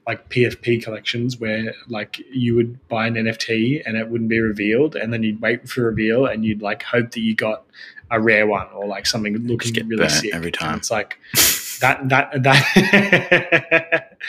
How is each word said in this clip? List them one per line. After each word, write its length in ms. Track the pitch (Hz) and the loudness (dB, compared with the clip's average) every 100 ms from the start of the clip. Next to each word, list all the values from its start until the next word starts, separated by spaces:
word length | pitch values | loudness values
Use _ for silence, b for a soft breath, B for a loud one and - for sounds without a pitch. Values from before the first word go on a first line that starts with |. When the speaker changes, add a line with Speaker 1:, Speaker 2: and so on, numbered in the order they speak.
| - | -10
Speaker 1:
like, 220 | 113 - | -10 -4
P 160 | 127 | 0
F 160 | 117 - | 0 0
P 180 | - 117 | -2 -2
collections 640 | 113 107 - 117 123 120 | -2 -8 -6 -4 -4 -4
where, 340 | 113 110 110 - - | -4 -4 -4 -10 -12
like, 320 | 113 104 - - | -10 -10 -12 -8
you 240 | 135 120 | -2 2
would 320 | 117 117 120 _ | 2 2 -4 _
buy 180 | 113 113 | -2 -2
an 100 | 117 | -2
N 100 | 113 | -2
F 120 | 113 | -4
T 440 | - 113 117 151 | -2 0 0 0
and 120 | - 110 | -2 -6
it 140 | 113 | -4
wouldn't 200 | 117 110 | -4 0
be 80 | 113 | 0
revealed, 580 | 113 104 104 113 156 - | 0 0 0 2 2 0
and 160 | 110 | -4
then 100 | 117 | -2
you'd 180 | 110 107 | -2 0
wait 280 | 113 120 - | -2 -2 -4
for 140 | - | -2
reveal 440 | 117 110 110 117 131 | -2 0 2 2 2
and 180 | 107 | 0
you'd, 180 | 110 104 | -2 -2
like, 200 | 101 107 | -4 -6
hope 280 | - 120 117 | -2 -2 -2
that 80 | 117 | -2
you 140 | 110 | -2
got 300 | 110 113 110 - B B B - | 0 -2 -4 -10 B B B -4
a 100 | 113 | 0
rare 260 | 113 107 107 | 4 4 4
one 220 | 101 92 | 0 -4
or, 140 | 98 101 | -8 -8
like, 200 | 98 101 | -6 -4
something 260 | 113 104 | -4 -2
Speaker 2:
You 60 | 107 | -4
just 120 | 120 | -2
Speaker 1:
looking 220 | 117 120 | -4 -2
Speaker 2:
get 140 | 117 113 | -4 -2
Speaker 1:
really 160 | 110 | 0
Speaker 2:
burnt 100 | - | 0
Speaker 1:
sick. 220 | 76 110 | 0 -2
Speaker 2:
every 140 | 87 85 | -4 -6
Speaker 1:
And 60 | |
Speaker 2:
time. 240 | - 78 85 | -6 -6 -6
Speaker 1:
it's 120 | - | -4
like 280 | 110 104 - B B B B B - | -4 -4 -12 B B B B B 0
that, 260 | 131 143 135 | 2 2 2
that, 320 | 135 143 143 | 2 2 2
that, 1800 | 131 135 131 - 190 202 196 175 - 170 - 165 - 165 - 160 - - | 4 6 6 4 6 4 4 2 4 0 2 0 2 0 2 -4 -4 -14